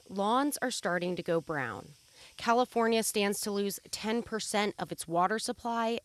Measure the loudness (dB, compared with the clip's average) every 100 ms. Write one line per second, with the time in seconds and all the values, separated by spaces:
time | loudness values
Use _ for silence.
0 | -6 -2 2 4 2 0 -4 -2 -2 0
1 | 0 -2 0 0 0 -2 -2 -6 -10 -18
2 | _ -20 -20 -4 2 4 4 2 2 4
3 | 2 2 2 0 -2 -2 -2 -4 -8 -6
4 | -2 -2 -2 -4 -2 0 0 -2 -6 -8
5 | -2 2 4 2 -2 -4 -4 -2 0 -2